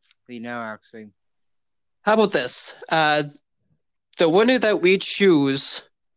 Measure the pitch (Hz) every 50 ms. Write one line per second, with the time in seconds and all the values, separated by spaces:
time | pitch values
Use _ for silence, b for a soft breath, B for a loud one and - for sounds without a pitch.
0 | _ _ _ _ _ - 123 117 113 120 120 120 117 110 107 104 _ _ - 113
1 | 107 104 95 _ _ _ _ _ _ _ _ _ _ _ _ _ _ _ _ _
2 | _ 208 220 220 214 202 - 151 123 127 - - - - - - - - 170 160
3 | 156 151 151 151 147 143 143 - _ _ _ _ _ _ _ _ _ _ _ _
4 | _ _ _ - 175 160 160 196 226 240 262 240 208 214 208 160 165 180 190 190
5 | - - - - 202 190 170 147 139 135 135 135 - - - - - _ _ _
6 | _ _ _